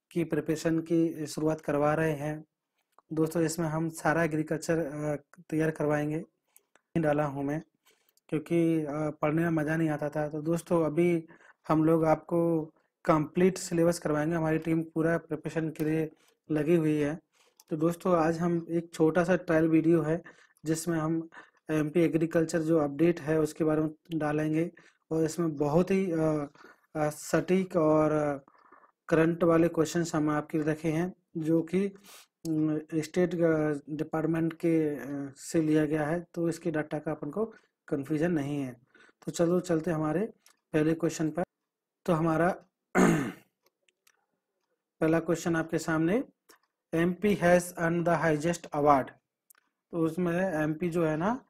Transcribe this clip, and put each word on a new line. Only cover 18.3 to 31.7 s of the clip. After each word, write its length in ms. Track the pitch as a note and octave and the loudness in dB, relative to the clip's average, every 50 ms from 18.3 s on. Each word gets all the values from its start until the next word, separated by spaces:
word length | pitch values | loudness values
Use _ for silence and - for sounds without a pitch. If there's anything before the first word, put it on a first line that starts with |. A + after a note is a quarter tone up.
| E3 E3 | 0 0
हम 280 | F3 F3 E3+ E3+ E3+ - | 0 0 0 -2 -2 -2
एक 240 | E3 E3+ E3+ - - | -4 -4 -4 -4 0
छोटा 300 | - D#3+ D#3 D#3 F3+ E3+ | 2 2 4 4 4 2
सा 120 | E3+ F#3 | 2 2
ट्रायल 300 | E3+ - - D#3+ D#3 E3 | 0 2 2 2 2 4
वीडियो 360 | D#3+ D#3+ D#3+ D#3 D#3+ E3+ E3 | 4 4 4 4 4 4 2
है 220 | D3+ D3+ D#3+ F3 - - - _ _ _ _ _ - | 2 0 -2 -4 -4 -12 -20 _ _ _ _ _ -4
जिसमें 340 | D#3 D#3+ D#3+ - F3 E3 D#3+ | -4 -4 -2 -2 -4 -2 -2
हम 300 | D#3 D#3+ E3 E3 E3 - - - - _ _ _ _ - | 0 0 -2 -2 -4 -6 -14 -20 -20 _ _ _ _ -4
एमपी 280 | D#3 D#3 D3 D3+ D3 F3+ | -2 0 0 0 2 2
एग्रीकल्चर 600 | E3 D3+ D3 D#3+ E3 D#3+ - E3+ E3 D#3+ - E3+ | 2 4 4 2 0 2 2 0 0 2 0 -2
जो 180 | D#3+ D#3 E3 D#3+ | 0 2 2 2
अपडेट 400 | D3 C#3+ C#3+ C#3+ E3 F3 E3+ E3+ | 2 0 0 2 2 2 2 0
है 200 | C3+ D#3 D#3+ D#3+ | -2 0 2 2
उसके 240 | D3+ D3+ - - E3 | 2 0 0 0 0
बारे 180 | D#3 D#3 D#3 | 2 2 2
में 80 | D#3 D#3 D#3 _ _ - E3 | 0 -2 -4 _ _ -6 -4
डालेंगे 560 | D#3 D3+ D3 D3+ D3+ D#3 D#3 D#3 D#3 E3+ F3+ - - - - _ _ _ - | -2 -2 0 0 0 0 0 0 0 -2 -2 -6 -16 -20 -20 _ _ _ -4
और 120 | D#3+ D#3+ D#3+ | -2 0 0
इसमें 320 | D3+ - F3 E3+ E3 D3 | 0 0 -2 -2 -2 0
बहुत 360 | C#3 D3 C#3+ D3 F3 F#3 F#3 | 0 0 2 4 2 4 4
ही, 200 | G3 F#3+ F#3+ F#3 | 2 0 0 0
अ, 60 | E3 D#3+ D#3+ D#3 D#3 D3+ C#3+ C#3 _ - - - - _ _ _ - | -2 0 0 0 0 -2 -4 -6 _ -20 -20 -20 -20 _ _ _ -6
अ, 140 | D#3+ D3+ D3+ | -4 -4 -4
सटीक 680 | D3+ - - - - D#3+ - - F3+ F#3+ F#3 F#3 - | -4 -6 -8 -2 0 0 2 2 0 0 0 0 0
और, 360 | F3 D#3 D#3 D#3 D#3 D#3 D3+ | 2 2 4 4 4 4 2
अ, 400 | D#3 D3+ D3 D3 C#3+ C3+ - - _ _ _ _ - - _ _ _ _ _ - | 2 0 0 -2 -4 -6 -10 -18 _ _ _ _ -20 -20 _ _ _ _ _ 0
करंट 340 | E3 D#3 D#3+ E3 E3+ E3+ F#3 | 2 4 4 2 2 2 2
वाले 240 | E3+ E3 E3 E3 E3+ | 4 4 4 4 2
क्वेश्चंस 480 | E3 E3 D#3 D#3 - F3 E3 E3 - | 2 0 0 0 0 -4 -4 -2 -2
हम 140 | D#3 D3+ D3+ | -2 0 0
आपके 280 | D3+ D3+ D3 - - D#3 | -2 -2 -4 -4 -4 -2
लिए 100 | D3 D#3+ | -2 -2
रखे 220 | D3+ D#3 - E3 | -2 -2 -2 -2
हैं 240 | D3+ D#3+ F3 F#3 - _ _ _ - E3+ | -2 -2 -2 -4 -6 _ _ _ -8 -6
जो 240 | D#3 D#3 E3 E3 | -2 0 0 0
कि, 260 | D#3+ - | 0 0